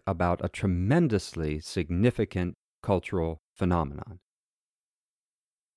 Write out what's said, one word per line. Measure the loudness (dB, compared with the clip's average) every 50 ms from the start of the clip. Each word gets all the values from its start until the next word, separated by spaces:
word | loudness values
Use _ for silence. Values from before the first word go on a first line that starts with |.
| -4
about | -4 0 2 2 2 2 0 -2
a | -6
tremendously | -4 0 0 2 2 2 2 2 4 4 4 4 2 0 -2 -2 -6 -4 -2 -2 -2 -4
significant | -6 -4 -4 -4 -2 0 0 2 2 2 2 2 -2 -2 0 -2 -2 -2 -4 _ _ _ _ _
cultural | -2 0 0 0 0 -2 -2 -2 -2 -2 -4 -8 _ _ _
phenomenon. | -2 0 2 2 2 0 -2 -6 -12 -14 -16 -18 -20 _ _ _ _ _ _ _ _ _ _ _ _ _ _ _ _ _ _ _ _ _ _ _ _ _ _ _ _ _ _ _